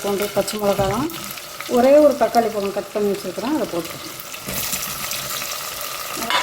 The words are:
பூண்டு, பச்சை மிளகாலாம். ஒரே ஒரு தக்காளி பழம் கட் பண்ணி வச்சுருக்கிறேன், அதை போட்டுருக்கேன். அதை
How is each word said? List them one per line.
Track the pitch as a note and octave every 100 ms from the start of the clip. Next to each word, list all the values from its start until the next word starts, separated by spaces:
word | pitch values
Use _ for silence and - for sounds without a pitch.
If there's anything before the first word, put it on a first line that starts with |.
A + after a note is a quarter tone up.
பூண்டு, | G3+ G3 G3+ G3+
பச்சை | F#3+ G#3+
மிளகாலாம். | G3+ G3 G3 A3 D#4+ - - - - - - B3
ஒரே | C4 D4
ஒரு | D4 B3
தக்காளி | A3 A#3 A3+ G#3
பழம் | G3 F#3+
கட் | -
பண்ணி | G#3+ G#3
வச்சுருக்கிறேன், | F#3 F#3 F3+ A#3 D4+
அதை | F#3
போட்டுருக்கேன். | E3+ E3 C#3 - - - - - - - - - - - - - - - - - - - - - -
அதை | A#3 -